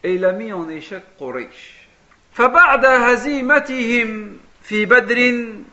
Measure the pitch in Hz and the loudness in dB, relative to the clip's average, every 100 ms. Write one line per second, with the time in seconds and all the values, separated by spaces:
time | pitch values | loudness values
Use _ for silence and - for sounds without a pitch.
0 | 175 185 185 196 226 190 160 156 - 190 | -2 0 0 -2 -8 -10 -10 -12 -14 -18
1 | - _ 135 123 117 - - - _ _ | -18 _ -12 -10 -12 -18 -20 -20 _ _
2 | _ _ _ - 247 330 339 269 262 254 | _ _ _ 0 2 6 4 4 4 4
3 | 240 247 285 285 254 294 285 262 233 240 | 2 0 -2 -4 0 0 0 -6 -2 -2
4 | 226 214 208 190 _ _ - 214 208 247 | -2 -8 -14 -20 _ _ -6 -4 4 2
5 | 202 240 247 240 233 208 - | 4 0 0 0 -8 -14 -20